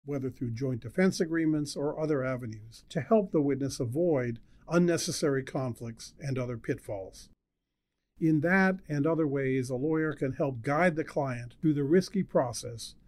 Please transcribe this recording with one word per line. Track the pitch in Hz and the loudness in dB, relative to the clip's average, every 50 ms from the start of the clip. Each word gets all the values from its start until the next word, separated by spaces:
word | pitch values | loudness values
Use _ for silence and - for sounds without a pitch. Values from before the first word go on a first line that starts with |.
| - | -10
whether | 139 143 135 127 131 | -6 -6 -4 -4 -4
through | - - 135 117 | -6 -4 -6 -4
joint | 113 113 139 131 127 113 | -4 -2 -2 -2 -2 -4
defense | - 113 - - 185 190 185 - | -6 -4 2 4 4 4 4 2
agreements | 185 160 165 165 160 156 156 151 147 143 - | -2 0 0 0 2 2 2 0 -2 -4 -4
or | 131 139 151 - - | -4 -4 -2 -2 -2
other | 156 151 156 135 127 | 0 0 0 0 0
avenues, | 131 131 123 127 110 110 107 107 - - - - | -2 -4 -4 -6 -8 -10 -12 -14 -18 -20 -20 -14
to | - - 170 | -6 -6 -4
help | 127 - 226 220 196 - | 2 4 4 4 4 4
the | - 160 | 2 2
witness | 143 143 139 127 139 131 - - | 4 4 2 0 -2 -4 -4 -4
avoid | 135 113 120 151 175 180 156 131 123 120 117 117 - _ _ - - - | -4 -2 0 0 2 2 2 2 0 -2 -4 -8 -10 _ _ -18 -6 0
unnecessary | 160 175 175 170 165 160 - - 143 - 175 147 139 135 135 | 2 4 4 4 2 0 -2 -4 -4 -2 0 0 0 0 -4
conflicts | - - 147 131 123 113 - 120 117 113 - - - - - | -4 -6 -4 -4 -4 -6 -8 -10 -12 -12 -12 -16 -20 -16 -10
and | 165 139 131 | -6 -4 -4
other | 127 123 123 123 | -4 -4 -6 -6
pitfalls. | 113 - - 131 110 - - 107 98 95 - - - - - - _ _ _ _ _ _ _ _ _ _ _ _ _ _ _ _ | -8 -4 -4 -6 -4 -4 -8 -8 -8 -8 -10 -14 -20 -20 -20 -20 _ _ _ _ _ _ _ _ _ _ _ _ _ _ _ _
In | - 170 160 160 151 | 0 2 4 4 4
that | 147 170 185 190 190 190 190 190 - | 4 4 4 4 4 4 2 -2 -4
and | - 151 143 139 | -4 -2 0 2
other | 160 165 156 160 | 2 2 2 2
ways, | 143 135 139 135 131 131 135 123 123 | 0 0 0 0 0 0 0 0 -2
a | 131 | -4
lawyer | 123 135 160 160 160 156 156 143 | -2 0 0 0 0 0 -2 -2
can | - 151 135 | -2 -4 -4
help | 127 - 160 139 131 113 | -2 -2 -2 -2 -2 -4
guide | 110 143 143 156 175 185 156 | -2 0 2 4 4 2 2
the | 156 151 | 0 -4
client | - - 156 139 135 123 120 120 120 - - | -4 -2 -2 -2 -2 -4 -6 -10 -14 -8 0
through | - 160 147 | 2 2 2
the | 143 143 | 2 2
risky | 135 165 190 185 - - 190 180 | 4 4 4 4 2 -2 -2 -2
process | - - 175 135 120 110 - - 120 117 113 - - - - _ | 2 2 0 0 0 -4 -8 -10 -10 -10 -12 -12 -14 -16 -20 _